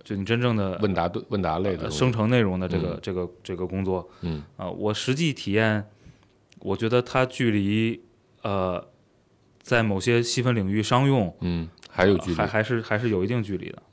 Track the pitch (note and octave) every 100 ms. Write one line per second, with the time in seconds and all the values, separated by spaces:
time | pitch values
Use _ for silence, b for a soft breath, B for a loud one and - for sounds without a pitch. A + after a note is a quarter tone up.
0 | - G2+ G2 A#2 B2 A2 F#2+ F2 G#2 F2
1 | F2 G2+ - G#2 E2+ E2 G2 E2+ - -
2 | C3 A2 G#2+ B2 G2+ F#2 F#2 F2+ F2 E2+
3 | - F2+ F2 - - F2 F2+ F#2+ F#2+ F#2
4 | E2+ B F2 D2+ D2+ - F#2 F2 G#2 G#2+
5 | - C#3 E3 B2+ - G#2 A2 G#2+ G#2 b
6 | b b b _ _ - - G2 A2 B2
7 | B2 C3 C3 - A#2+ G#2 G2 G#2+ A2 -
8 | - _ _ _ A2 G2 F#2 F2+ - _
9 | _ _ _ _ _ _ - A#2+ A2+ F#2+
10 | A#2+ A#2 A#2 - B2+ A#2 F#2+ G#2 G#2 B2
11 | C#3 C3 F2+ - F2+ E2+ E2 - - -
12 | F#2+ F#2 F2+ E2 G2+ G#2+ A2 A#2 A2 G#2+
13 | A#2+ G2 G2 A#2+ G2+ F#2 E2+ - _